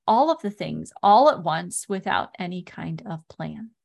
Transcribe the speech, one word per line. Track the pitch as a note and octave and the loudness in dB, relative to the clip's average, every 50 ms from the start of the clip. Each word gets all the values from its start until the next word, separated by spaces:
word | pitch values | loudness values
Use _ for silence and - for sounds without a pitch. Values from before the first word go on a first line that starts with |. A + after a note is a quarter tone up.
| _ | _
all | - G#3+ A#3 C#4 D#4+ | 2 4 4 4 2
of | D#4+ D#4+ | 0 -2
the | - G3+ | -4 -10
things | G3+ _ F3 D#3+ D3+ D#3 E3 - _ - | -8 _ -10 -8 -8 -10 -12 -14 _ 0
all | - G3+ G#3 A3+ C#4 D4+ | 4 6 6 8 8 6
at | C4+ - | 4 2
once | D#3+ E3 D#3 E3 F3 F3+ - - - - | -4 -4 -4 -4 -6 -8 -10 -12 -8 -6
without | G3+ F#3+ - F#3+ - F#2 - - - - | -8 -6 -2 -2 -2 -2 -2 -4 -10 -10
any | F3+ F3+ F3+ F3+ | -8 -8 -8 -10
kind | E3+ - - - E3+ E3+ D#3+ D#3+ B3 - | -12 -14 -14 -10 -8 -8 -8 -10 -10 -12
of | E3 D#3+ _ _ | -12 -12 _ _
plan. | - - D#3+ D#3 D3+ - A3 A3+ _ _ | -14 -12 -12 -12 -12 -14 -16 -18 _ _